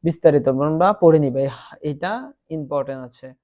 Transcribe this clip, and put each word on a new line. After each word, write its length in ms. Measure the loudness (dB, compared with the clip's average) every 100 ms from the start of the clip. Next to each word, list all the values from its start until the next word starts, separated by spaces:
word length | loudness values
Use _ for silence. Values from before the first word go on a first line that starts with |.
বিস্তারিত 420 | -4 2 4 4 2
তোমরা 420 | 0 0 2 2
পড়ে 260 | 4 4 4
নিবে। 240 | 2 -2 -4 -6 -20 -12
এটা 300 | -10 -8 -8 -8 -12 _ _
ইম্পর্টেন্ট 520 | -10 -6 -6 -6 -10
আছে 240 | -14 -18 -20 -20